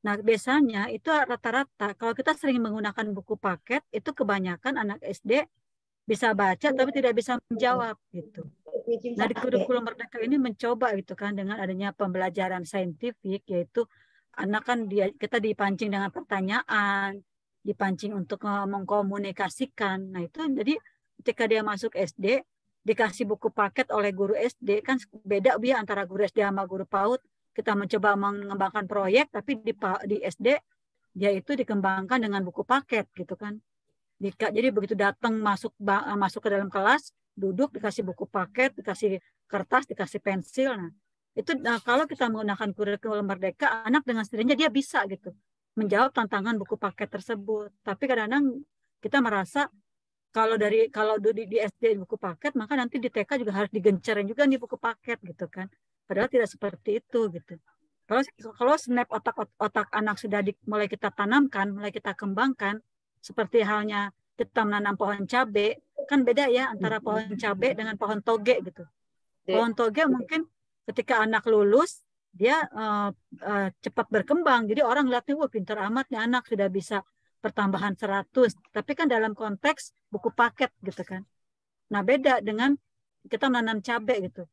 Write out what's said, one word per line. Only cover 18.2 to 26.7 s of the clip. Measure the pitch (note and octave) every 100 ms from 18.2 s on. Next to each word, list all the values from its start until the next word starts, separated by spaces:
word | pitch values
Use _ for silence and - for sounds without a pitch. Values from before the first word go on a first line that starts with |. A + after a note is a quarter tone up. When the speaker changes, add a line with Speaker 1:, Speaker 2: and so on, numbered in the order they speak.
| F3 G3+
Speaker 1:
eh, | G#3 G3+ G3
mengkomunikasikan. | G3+ F#3 G#3 G3+ G3+ G3 F#3 F#3+ - C4 - G3+ F#3+ F#3+
Nah, | F#3 E3+
itu | - D#4
jadi | C4 G#3+ D4+ _ _ _ -
ketika | - - A3
dia | A3
masuk | G#3+ G3 A3+
S | - F#3 -
D, | G3 C4+ - _ _ _
dikasih | G3+ A3+ A3 -
buku | G#3 G#3+ A3+
paket | - G3+ - -
oleh | G#3+ G3+
guru | F#3+ G3
S | G#3+ A#3+ -
D, | G#3+ G#3
kan | - C4 - -
beda, | F#3+ G3 A3
Bu, | G#3+ B3
ya, | B3+
antara | G#3 G3+
guru | F#3+ G3 G3+
S |
D | -
sama | G3+ G3
guru | F#3+